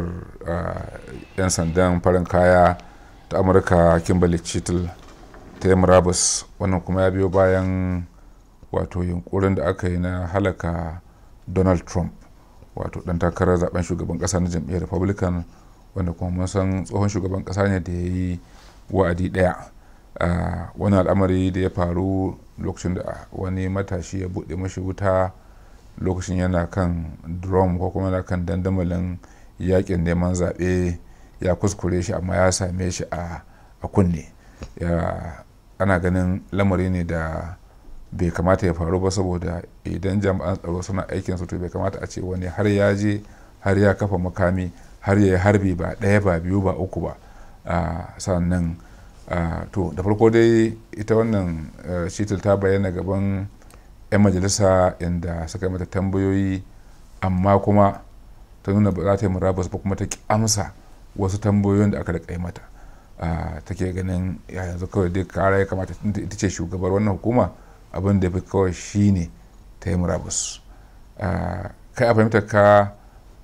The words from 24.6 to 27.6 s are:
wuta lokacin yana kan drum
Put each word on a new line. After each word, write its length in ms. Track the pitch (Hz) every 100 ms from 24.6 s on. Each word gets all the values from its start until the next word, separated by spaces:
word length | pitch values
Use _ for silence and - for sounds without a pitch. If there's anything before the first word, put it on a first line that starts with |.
| 95 92
wuta 500 | 92 90 101 92 92 - - - - - - -
lokacin 360 | 90 92 90 90
yana 280 | 90 90 85
kan 480 | - 90 85 80 69 82 87
drum 360 | 92 92